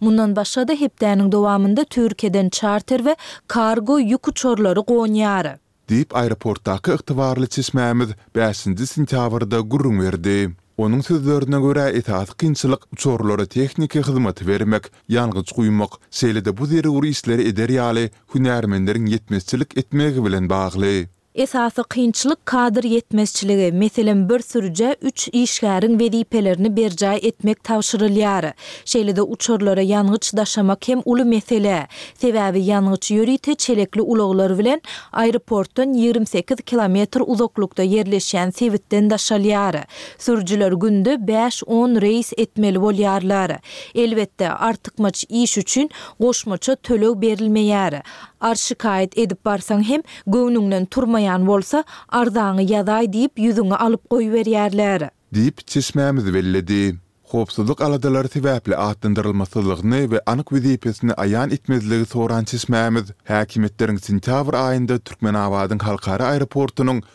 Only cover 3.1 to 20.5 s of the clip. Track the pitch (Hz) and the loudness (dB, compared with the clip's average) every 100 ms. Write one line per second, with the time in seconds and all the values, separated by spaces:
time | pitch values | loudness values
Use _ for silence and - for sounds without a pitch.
3.1 | 320 - - - 233 220 226 214 285 214 | -2 -6 -20 -6 -2 0 0 2 2 2
4.1 | 254 - - 254 220 196 180 208 240 220 | 0 -2 -2 0 2 2 2 2 2 2
5.1 | 214 214 190 156 131 _ _ - 113 156 | 2 2 0 -4 -8 _ _ -2 0 0
6.1 | 123 120 110 110 101 - 98 185 147 - | 0 0 -2 -4 -4 -2 -2 0 -2 -2
7.1 | 135 135 127 127 - 123 131 120 120 113 | -2 0 0 -2 -2 -2 0 0 0 -2
8.1 | 104 _ 113 110 98 98 92 135 - 139 | -4 _ 0 0 0 -4 -4 -4 -2 -2
9.1 | 131 120 117 107 113 107 139 127 101 92 | 0 0 -2 0 -2 0 0 0 2 0
10.1 | 90 95 101 95 90 _ - 107 127 135 | 0 0 0 -2 -6 _ -4 0 0 0
11.1 | 165 139 147 135 143 139 143 139 107 110 | 0 2 2 2 2 2 2 0 0 -2
12.1 | 92 98 - 160 143 131 - _ - 139 | -4 -4 -2 -2 0 0 0 _ -4 -2
13.1 | 113 107 104 98 123 135 - 151 151 139 | 0 0 0 -2 -2 -2 -2 -2 -2 0
14.1 | 131 120 - 90 101 107 107 - _ - | 0 0 -2 -2 0 2 0 -2 _ -4
15.1 | 117 120 95 92 - 110 104 104 - _ | -2 0 -4 -6 0 2 2 0 -8 _
16.1 | - 123 110 101 98 143 165 156 139 151 | -2 0 0 -2 -4 0 0 2 0 0
17.1 | 139 117 117 113 101 117 127 120 117 113 | -2 -2 0 0 0 0 0 0 0 -2
18.1 | - _ 131 131 120 107 98 95 113 107 | -6 _ -2 0 0 0 0 0 0 0
19.1 | 110 - 101 - 123 147 - - 143 151 | -2 -2 -6 -2 -4 -4 -4 -2 0 0
20.1 | 131 104 95 90 | 0 0 0 0